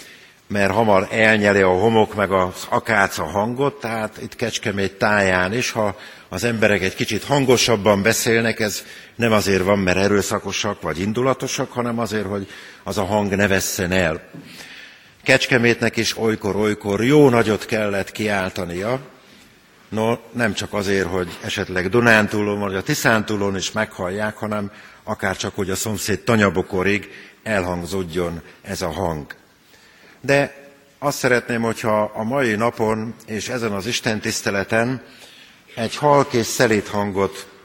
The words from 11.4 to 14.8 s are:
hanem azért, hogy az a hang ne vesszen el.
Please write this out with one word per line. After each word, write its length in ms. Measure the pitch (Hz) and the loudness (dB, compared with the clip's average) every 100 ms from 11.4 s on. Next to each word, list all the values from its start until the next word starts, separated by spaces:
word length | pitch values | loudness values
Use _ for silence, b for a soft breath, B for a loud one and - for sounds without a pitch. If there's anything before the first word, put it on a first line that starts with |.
| 131 - 127 | -4 -6 -6
hanem 280 | 123 120 117 | -4 -4 -4
azért, 260 | 110 107 95 | -4 -4 -4
hogy 220 | 101 95 B B B | -6 -8 B B B
az 140 | - 98 | -6 -4
a 80 | 95 | 0
hang 300 | 107 101 98 | 0 2 2
ne 120 | 104 | 2
vesszen 440 | 95 - - 87 | 0 -2 -4 0
el. 300 | 92 85 78 - - B B B B | 0 0 -2 -10 -20 B B B B